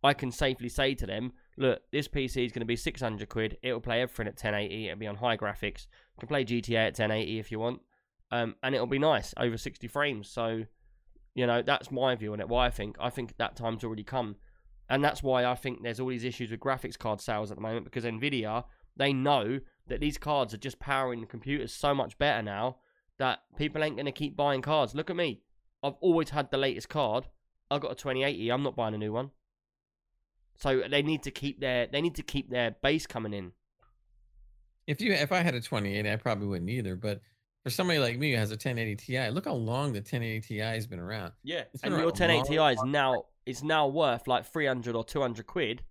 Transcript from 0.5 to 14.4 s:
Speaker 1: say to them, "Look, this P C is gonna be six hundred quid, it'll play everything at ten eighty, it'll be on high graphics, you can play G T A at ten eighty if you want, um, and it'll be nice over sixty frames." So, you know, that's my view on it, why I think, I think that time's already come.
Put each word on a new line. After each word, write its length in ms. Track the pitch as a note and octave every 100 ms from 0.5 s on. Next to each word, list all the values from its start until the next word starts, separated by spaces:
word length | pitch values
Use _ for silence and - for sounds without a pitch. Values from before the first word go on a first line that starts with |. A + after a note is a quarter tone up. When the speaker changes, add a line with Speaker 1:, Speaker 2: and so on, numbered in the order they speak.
| C3 A#2+
Speaker 1:
say 260 | - C3+ C3+
to 100 | G2+
them, 260 | G2 B2 - _ -
"Look, 240 | C3 A#2 _
this 160 | C#3 D3
P 220 | D3+ C3
C 160 | C3
is 80 | B2
gonna 140 | A#2+ A2+
be 100 | A#2+
six 240 | - -
hundred 300 | B2 G#2+ G#2
quid, 260 | A#2 A2 -
it'll 180 | B2+ A#2+
play 220 | A#2+ A#2
everything 240 | B2 - G#2+
at 100 | -
ten 180 | A2
eighty, 340 | G#2 G#2 G2+ G#2+
it'll 100 | F#2+
be 80 | G#2+
on 100 | G2+
high 220 | A#2+ A2
graphics, 480 | G#2 G2+ G#2 - -
you 340 | - _ -
can 80 | A2+
play 160 | D3
G 160 | B2 A#2+
T 140 | A2+
A 60 | A2+
at 160 | A2 -
ten 140 | A2
eighty 280 | A2 G#2+ A2
if 120 | G#2+
you 80 | A2
want, 220 | A2+ B2+ _ _ _ _ _
um, 260 | A#2+ A#2 -
and 120 | B2+
it'll 120 | C3+ B2
be 120 | C3+
nice 340 | D3+ C3+ - -
over 180 | A#2+ A2+
sixty 320 | - - A#2
frames." 400 | D3 D3 A#2 G2+
So, 380 | - A2+ A2+ A2 _ - _ _ - -
you 120 | - B2
know, 160 | A#2+
that's 280 | A#2+ C#3 -
my 240 | C3+ C3
view 200 | B2 G#2+
on 60 | G#2+
it, 80 | F#2+
why 180 | A#2+ B2
I 40 |
think, 260 | - G#2 -
I 80 | A#2+
think 300 | - A#2 -
that 180 | A2+ -
time's 280 | A#2 A2+
already 200 | A#2 A2
come. 320 | G#2 C3 A2+ G2+